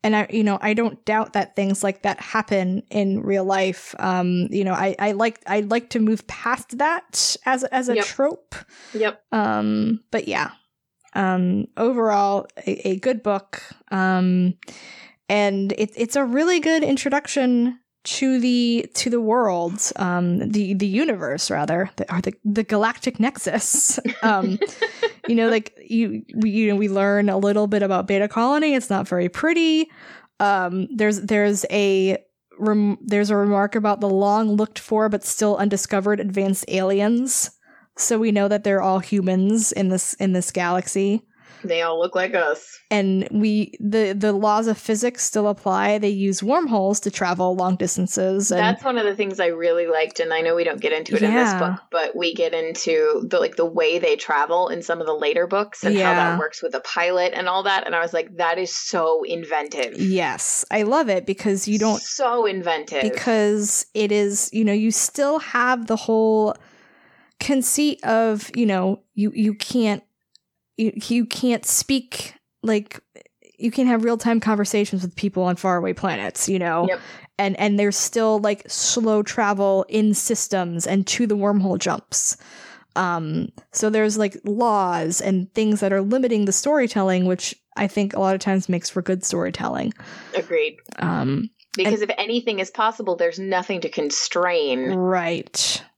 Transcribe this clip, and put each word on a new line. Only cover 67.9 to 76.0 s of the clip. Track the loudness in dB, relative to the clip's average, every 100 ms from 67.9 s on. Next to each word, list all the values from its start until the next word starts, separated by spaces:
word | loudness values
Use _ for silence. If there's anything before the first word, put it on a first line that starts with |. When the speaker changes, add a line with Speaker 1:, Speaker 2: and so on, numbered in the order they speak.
| 0
Speaker 1:
of, | 0 2 2 0 -4 0
you | 2
know, | 2 0 -2 _
you, | -2 -2
you | 2 0
can't, | 0 -2 0 0 0 _ _ _ _ _ _ _ -4
you, | -2 -2 -2
you | 0 0
can't | -2 0 0 -2
speak, | -2 0 -2 -2 -12 -12 -16 _ _
like, | -2 -2 -2 -18 _ -20 -20 _ _ _
you | -2
can't | 2 4
have | 4
real-time | 2 0 2 2
conversations | 2 0 2 0 0 -2
with | -4 -4
people | -2 0
on | 0 0
faraway | 0 0 -2
planets, | -2